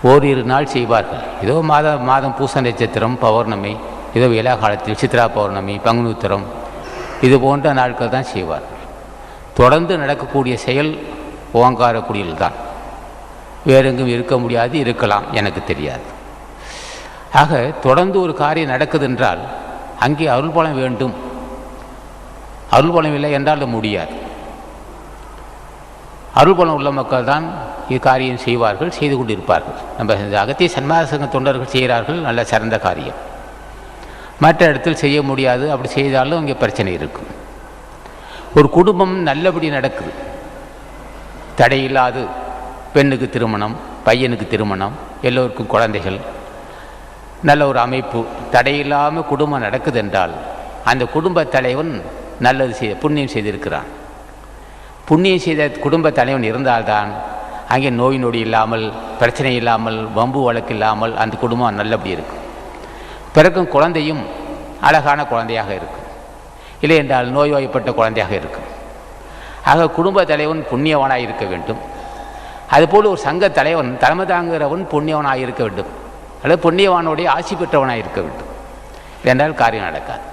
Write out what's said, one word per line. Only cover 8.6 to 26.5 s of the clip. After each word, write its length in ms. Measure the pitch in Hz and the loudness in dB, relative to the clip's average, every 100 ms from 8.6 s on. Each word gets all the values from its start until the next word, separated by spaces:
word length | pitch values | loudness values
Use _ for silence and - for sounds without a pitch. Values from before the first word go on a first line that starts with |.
| - - - - - - - - - - | -8 -14 -16 -16 -18 -18 -18 -18 -8 6
தொடர்ந்து 340 | 123 151 170 180 | 6 6 2 -2
நடக்கக்கூடிய 520 | 139 143 131 139 127 120 - | 0 -2 -2 -2 0 -2 0
செயல் 260 | 135 156 156 - - - - - 120 | 0 0 -4 -10 -12 -14 -16 -2 4
ஓங்கார 340 | 123 117 120 113 - | 4 6 2 2 -2
குடியில் 340 | 104 90 78 | -4 -4 -2
தான். 120 | 87 - - - - - - - - - - - | -2 -4 -12 -12 -14 -14 -16 -18 -18 -18 -18 -6
வேறெங்கும் 500 | - 135 131 127 127 | 6 6 6 2 0
இருக்க 200 | 120 123 131 | 0 0 0
முடியாது, 360 | 117 117 120 156 | 2 0 0 0
இருக்கலாம், 420 | 123 117 113 104 - | 0 0 2 2 0
எனக்கு 300 | 107 101 90 | -2 -2 -4
தெரியாது. 420 | - 73 73 62 - - - - - - - - - - - - - 139 | -4 -4 -4 -8 -12 -16 -18 -18 -18 -18 -16 -16 -14 -16 -16 -16 0 4
ஆக, 240 | 143 151 123 156 | 4 4 0 0
தொடர்ந்து 380 | 131 135 185 190 | 4 6 6 2
ஒரு 120 | 180 - | 0 0
காரியம் 300 | 147 160 151 | 0 2 0
நடக்குதென்றால் 680 | 127 147 156 139 117 120 85 - - - - - - | 0 2 2 0 2 2 2 -6 -10 -12 -14 -14 0
அங்கே 220 | 127 147 160 | 0 2 2
அருள் 220 | 127 156 165 | 2 2 0
பலம் 240 | 160 135 | 0 0
வேண்டும். 300 | 131 117 127 - - - - - - - - - - - - - - - - 120 | -2 -2 -4 -4 -12 -12 -12 -12 -14 -16 -16 -18 -18 -18 -18 -18 -18 -18 4 4
அருள் 160 | 160 | 6
பலம் 200 | 170 156 147 | 4 2 0
இல்லை 140 | 147 139 | 0 0
என்றால் 240 | 139 151 | 2 0
அது 60 | 135 | 0
முடியாது. 400 | 113 107 101 80 - - - - - - - - - - - - - - - - - - - - - - 117 | -2 0 -2 -4 -10 -12 -14 -14 -16 -16 -18 -18 -18 -18 -18 -18 -18 -18 -18 -20 -20 -20 -20 -20 -18 -2 6
அருள் 160 | 151 | 6